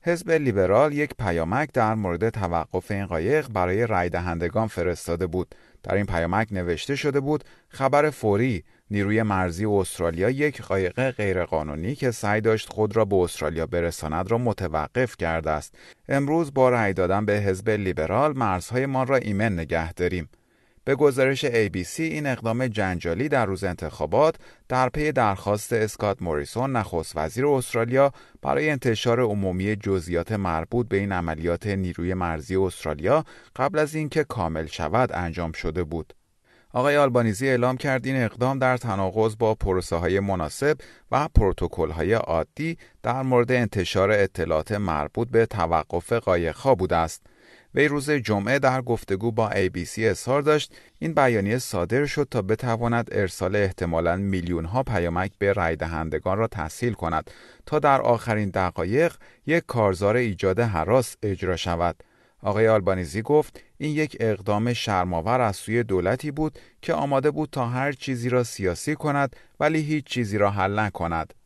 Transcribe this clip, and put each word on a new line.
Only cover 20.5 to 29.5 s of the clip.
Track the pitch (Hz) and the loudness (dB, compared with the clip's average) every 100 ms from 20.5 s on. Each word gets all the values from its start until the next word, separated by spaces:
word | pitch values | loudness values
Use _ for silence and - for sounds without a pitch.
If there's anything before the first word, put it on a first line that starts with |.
| _ _ _ | _ _ _
به | - | -4
گزارش | 139 147 135 135 135 | 2 2 4 2 2
اِی | 143 117 104 | 0 2 2
بی | 92 | -2
سی، | 90 - | -6 -4
این | 160 156 143 | -4 -2 -4
اقدام | 123 113 117 127 | -2 -2 -2 -2
جنجالی | 107 95 90 85 85 147 | -2 -2 -2 -2 -2 0
در | 139 104 | 0 0
روز | 92 | -2
انتخابات | 95 87 80 - 76 107 156 - - - _ | -4 -4 -8 -4 0 4 2 2 -16 -20 _
در | 127 127 | 0 0
پی | 151 151 | 0 0
درخواست | 131 110 98 - 104 - | 2 2 2 -2 -2 0
اسکات | 113 107 - 104 95 | 0 0 -2 -2 -2
موریسون، | 87 76 71 110 135 123 | -2 -2 -2 -4 -2 -2
نخست | 95 87 78 78 | -2 -4 -4 -4
وزیر | 78 117 143 | -4 0 2
استرالیا، | 135 - 120 117 127 139 - - - | 2 0 -2 0 4 4 2 -20 -8
برای | 135 139 151 | -2 0 0
انتشار | 139 123 110 123 117 | 0 0 0 2 2
عمومی | 120 104 95 | 2 0 -2